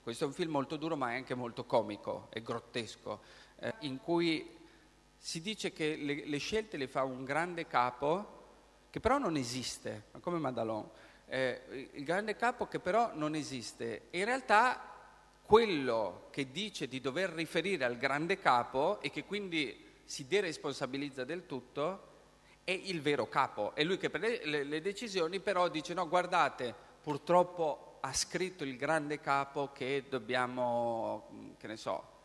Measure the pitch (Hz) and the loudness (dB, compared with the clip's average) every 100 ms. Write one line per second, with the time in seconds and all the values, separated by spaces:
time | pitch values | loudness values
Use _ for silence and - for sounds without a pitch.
0 | - 117 147 135 170 147 131 156 160 160 | -8 -4 -4 -2 -2 0 0 -2 -2 -2
1 | 127 120 127 127 120 110 120 127 107 101 | 0 -2 -4 -4 -4 -6 2 2 2 -4
2 | - 101 92 - 113 117 - 127 110 - | -6 -6 -6 -10 -4 -6 -4 -6 -6 -8
3 | - 104 - - - - 117 - 151 131 | -10 -10 -12 -20 -20 -8 -8 -6 -6 -8
4 | - 170 170 156 - - - - - - | 0 2 2 0 -4 -16 -20 -20 -20 -20
5 | _ _ - 165 165 214 185 - 156 151 | _ _ -10 -6 -6 -4 -4 -2 -2 0
6 | 143 147 147 143 - 214 220 156 131 147 | -2 -2 -2 -2 0 -2 -2 -4 -2 0
7 | 135 127 131 143 175 170 160 131 123 123 | 0 -2 -2 0 0 -2 0 4 2 2
8 | 143 175 208 - - - - - - - | 0 0 -2 -14 -20 -20 -20 -20 -12 -2
9 | 220 269 247 156 123 127 120 - 113 110 | 2 4 4 0 0 -4 -4 -6 -8 -8
10 | - - - 175 143 120 113 110 110 - | -12 -10 -4 -2 -2 -2 -2 -2 -6 -14
11 | - - - 127 131 117 - 120 131 - | -20 -20 -6 0 0 0 -8 -12 -10 -10
12 | 139 180 220 202 233 254 190 151 185 208 | -2 0 0 2 2 2 -4 -2 0 2
13 | 233 156 151 156 131 131 110 - 117 107 | 2 0 -2 -2 -4 -6 -8 -6 -6 -6
14 | - 170 202 262 - 208 247 247 - - | -6 -2 0 -2 6 6 6 2 -8 -16
15 | - - - - - 214 226 165 131 113 | -20 -20 -20 -20 8 8 8 2 2 2
16 | 101 87 - - 135 131 208 - 143 131 | 0 -4 -10 -4 -4 -4 -8 -6 -6 -4
17 | 131 135 185 160 160 180 170 185 127 120 | -2 0 -2 -2 0 0 2 2 2 2
18 | 135 139 170 190 170 127 117 131 156 208 | 2 2 2 2 6 6 4 2 2 2
19 | 147 156 - 202 196 165 135 - - - | -4 -6 -6 -6 -2 -2 -2 -4 -18 -20
20 | - - 135 185 190 151 151 131 135 135 | -12 -10 0 0 0 -4 -6 -4 -4 -2
21 | 143 135 127 170 170 135 - - 151 190 | -6 -6 -6 -6 -6 -10 -8 -2 -2 -2
22 | - - - - - - - 185 196 175 | -12 -20 -20 -20 -20 -14 -6 -6 -2 -2
23 | 147 147 107 151 131 - 104 - 156 185 | 2 2 2 2 2 2 -2 0 0 2
24 | 156 151 208 240 151 147 139 151 170 202 | 0 -2 -2 -2 -2 -2 -2 -4 -4 -6
25 | 240 190 165 190 180 185 180 156 151 175 | -4 -2 0 -2 0 2 2 0 -4 -4
26 | 170 180 175 175 143 - 123 107 - - | 2 2 4 4 4 2 -6 -6 -16 -12
27 | - 139 - 175 175 175 160 - - - | -4 -4 6 6 6 2 -2 -2 -10 -8
28 | 135 135 - 175 185 - 139 127 143 160 | -4 -2 -2 -2 -4 -4 -6 -4 2 2
29 | 147 147 - 139 139 151 135 - 127 139 | 2 -4 2 2 2 -2 -4 -4 -2 -2
30 | 135 131 110 127 123 127 123 120 117 113 | -2 -4 0 0 0 0 0 2 0 0
31 | 107 107 110 110 107 - 107 110 - 95 | -2 -4 -8 -16 -16 -14 -10 -8 -4 -4
32 | - - | -6 -20